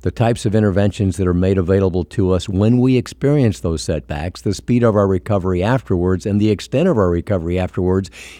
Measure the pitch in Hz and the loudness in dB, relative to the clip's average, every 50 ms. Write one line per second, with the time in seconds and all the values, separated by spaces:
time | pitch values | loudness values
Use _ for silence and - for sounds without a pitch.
0 | - 92 - - 113 117 120 - - 110 98 110 107 104 90 98 101 101 - - | -6 -6 -2 0 0 0 0 0 -2 -2 0 2 2 2 2 2 0 0 0 0
1 | 104 95 87 - 95 90 87 90 92 95 98 95 87 82 95 98 95 92 85 92 | -2 -2 0 0 0 0 0 2 2 2 2 2 2 2 2 2 2 2 0 -2
2 | 85 - - - 95 92 92 90 - - 92 95 101 113 123 123 123 131 131 123 | -4 -4 -2 -2 0 2 0 0 -2 -2 -2 0 2 2 4 2 2 2 2 0
3 | 92 - - - - 139 147 143 127 110 92 - - 87 80 76 - - 82 76 | 0 -4 -8 -4 -2 0 2 2 2 0 0 -2 -4 -4 -4 -4 -4 -4 -4 -6
4 | - - 78 73 78 90 - - - 107 95 - - - 120 120 120 113 101 104 | -6 -8 -8 -8 -8 -8 -8 -6 -6 -6 -6 -4 -2 -2 0 2 2 2 4 4
5 | 101 95 95 90 - - 104 98 85 92 92 90 90 110 131 131 - - 98 87 | 2 2 2 0 -2 -2 -2 -2 0 0 -2 0 0 0 0 -2 -2 -2 -2 0
6 | 87 92 92 90 - 107 101 104 104 107 104 87 - - - 135 175 190 160 110 | 0 0 0 -2 -2 -2 0 0 2 2 0 0 -4 -4 -2 0 0 2 2 2
7 | 95 90 87 87 - - 104 90 80 85 90 90 90 90 - 101 90 92 92 95 | 2 2 2 0 -2 -2 -4 -2 -2 -2 -2 -2 -4 -4 -4 -2 -2 0 0 0
8 | 98 - - - - - - - | -2 -4 -10 -20 -20 -20 -20 -8